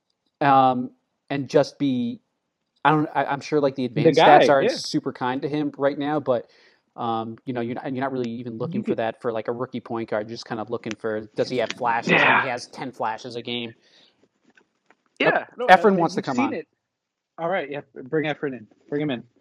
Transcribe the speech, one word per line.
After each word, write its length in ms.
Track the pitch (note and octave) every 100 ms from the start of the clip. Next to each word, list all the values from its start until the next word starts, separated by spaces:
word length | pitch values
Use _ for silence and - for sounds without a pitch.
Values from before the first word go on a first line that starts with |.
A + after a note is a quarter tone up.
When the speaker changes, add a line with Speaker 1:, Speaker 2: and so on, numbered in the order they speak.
| _ _ _ _
Speaker 1:
um, 500 | C#3+ C3+ C3 B2 B2+ - _ _ -
and 180 | C#3+ C3
just 300 | D3+ C3+ -
be, 420 | C#3+ B2+ A#2+ B2+ _ _ _ _ _ _ C#3+
I 40 |
don't, 180 | D3+ D#3
I, 120 | C#3+ C3+
I'm 140 | C#3
sure, 180 | - D3+
like, 140 | C#3 C3+
the 100 | B2
Speaker 2:
The 200 | D3 D3+
Speaker 1:
advanced 100 | D3+
Speaker 2:
guy, 200 | F#3 D3
Speaker 1:
stats 80 | C#3+
aren't 200 | C#3 G3+
Speaker 2:
yeah. 60 | D#4
Speaker 1:
super 340 | - D3+ -
kind 300 | - B2+ C3
to 60 | D3
him 220 | D3 D3 C#3
right 220 | C#3 C#3+
now, 200 | C#3+ D3+
but, 280 | C3+ B2 - _ _ _ _ -
um, 400 | A#2+ A2+ A2 A2+
you 80 | -
know, 80 | B2
you're 140 | A#2
not, 180 | B2 C#3+
you're 80 | B2+
not 120 | C3+
really 180 | C3+ A#2+
even 260 | A#2 B2 A2+
looking 200 | B2 F3+
Speaker 2:
You 60 |
Speaker 1:
for 40 | G#3+
Speaker 2:
could 40 | -
Speaker 1:
that 220 | A2+ -
for, 100 | B2
like, 160 | A2+ A2
a 40 |
rookie 260 | A#2+ B2+ B2
point 280 | - A#2 A2+
guard. 180 | A2 A2
You're 80 |
just 120 | A2+ -
kind 120 | A2+
of 100 | G#2+
looking 240 | A#2+ A#2+ G#2+
for, 220 | A2+ G#2+ A2 -
does 140 | B2
he 80 | B2+
have 120 | A2
flashes? 400 | - A#2+ A#2+ B2+
Speaker 2:
Yeah. 240 | F#3+ - -
Speaker 1:
And 80 |
he 40 | C#3
has 180 | A#2+ -
ten 220 | - C3+
flashes 460 | - A#2 A2 C3 A#2
a 60 |
game. 320 | A#2 A#2+ A#2 A2+ _ _ _ _ _ _ _ _ _ _ _ _ _ -
Speaker 2:
Yeah, 260 | - - D3
Speaker 1:
Ef-, 80 | -
Speaker 2:
no, 80 | B3
Speaker 1:
Efren 260 | F#3 G#3
Speaker 2:
I, 40 | F#3+
Speaker 1:
wants 140 | E3
to 40 | -
Speaker 2:
you've 40 |
Speaker 1:
come 120 | C#3+ B2+
Speaker 2:
seen 100 | C4+
Speaker 1:
on. 80 |
Speaker 2:
it. 140 | - - _ _ _ _ _ _ -
All 120 | E3
right, 200 | F#3+ C#3+
yeah, 120 | C#3+ C#3
bring 300 | C#3+ C3 D#3
Efren 300 | D3+ C#3+ D3
in. 120 | B2 G#2+ _ _
Bring 140 | C#3+
him 80 | D3+
in. 120 | A#2+ - _